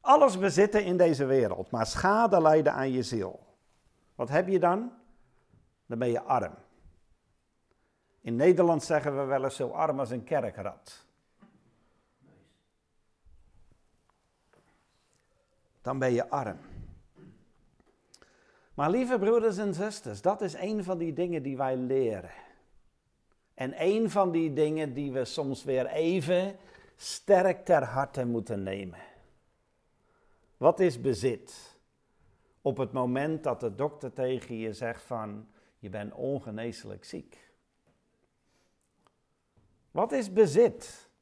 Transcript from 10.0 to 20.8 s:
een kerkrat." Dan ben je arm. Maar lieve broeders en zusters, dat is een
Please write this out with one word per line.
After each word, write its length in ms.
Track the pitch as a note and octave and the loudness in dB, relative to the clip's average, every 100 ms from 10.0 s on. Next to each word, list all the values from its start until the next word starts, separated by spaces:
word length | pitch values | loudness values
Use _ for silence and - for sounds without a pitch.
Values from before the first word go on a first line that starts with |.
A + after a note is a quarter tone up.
| B2+ | -4
een 140 | B2 | -6
kerkrat." 840 | - D3+ A#2 F#2+ G2 - - - _ _ _ _ - _ _ _ _ _ _ _ _ _ _ _ _ _ _ _ _ _ _ - _ _ - _ _ _ _ _ _ _ _ _ _ _ _ _ _ _ _ _ _ _ _ _ | -4 -2 -2 -8 -12 -12 -20 -20 _ _ _ _ -20 _ _ _ _ _ _ _ _ _ _ _ _ _ _ _ _ _ _ -20 _ _ -20 _ _ _ _ _ _ _ _ _ _ _ _ _ _ _ _ _ _ _ _ _
Dan 180 | - C3+ | -8 -2
ben 140 | C3 | 2
je 160 | A#2+ - | 2 0
arm. 300 | C#3+ A#2 F2 - - - - _ _ - - _ _ _ _ _ _ _ _ _ _ _ _ _ | -2 -4 -8 -14 -18 -18 -20 _ _ -20 -20 _ _ _ _ _ _ _ _ _ _ _ _ _
Maar 160 | - D3 | -4 0
lieve 300 | G#3+ B3 B3 | 0 0 0
broeders 380 | G3 A#3 A3+ F#3+ | 2 2 2 0
en 160 | G#3 | -4
zusters, 480 | E3 G#3 G#3 - G2+ | -4 -6 -6 -12 -2
dat 200 | F3 G#3 | -2 0
is 120 | G3 | -4
een 300 | D3+ F#3+ G#3+ | -6 -6 -6